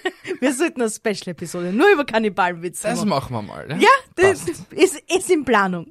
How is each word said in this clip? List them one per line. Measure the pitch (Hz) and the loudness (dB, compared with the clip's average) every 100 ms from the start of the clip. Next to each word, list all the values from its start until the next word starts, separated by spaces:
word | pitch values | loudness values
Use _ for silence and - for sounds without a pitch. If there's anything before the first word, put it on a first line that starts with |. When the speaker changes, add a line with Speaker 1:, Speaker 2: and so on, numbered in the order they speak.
Speaker 1:
<laughs> | 370 - - 339 | -4 -8 -10 -2
Wir | 262 | 0
sollten | 254 330 247 | 0 -2 -2
eine | 220 | -4
Special-Episode | - 226 196 185 165 165 175 175 | -2 -4 -4 -8 -10 -10 -6 -2
nur | 214 403 | 4 6
über | 311 | 4
Kannibalenwitze | 277 220 214 190 180 170 175 - 208 | 2 0 0 0 -2 -2 -10 -6 -4
Speaker 2:
Das | 240 | -2
Speaker 1:
machen. | 214 | 0
Speaker 2:
machen | 139 - | 0 -2
wir | 117 | -8
mal, | 104 73 - | -8 -12 -6
ja? | 175 | 2
Speaker 1:
Ja, | 415 539 - | 4 4 2
das | - 381 330 240 | 2 2 2 -4
Speaker 2:
Passt. | 302 - | -10 -8
Speaker 1:
ist, | 156 320 - | 0 2 0
ist | - 359 349 | -4 -2 0
in | 330 | 0
Planung. | 262 214 190 175 185 | 2 2 2 -2 -6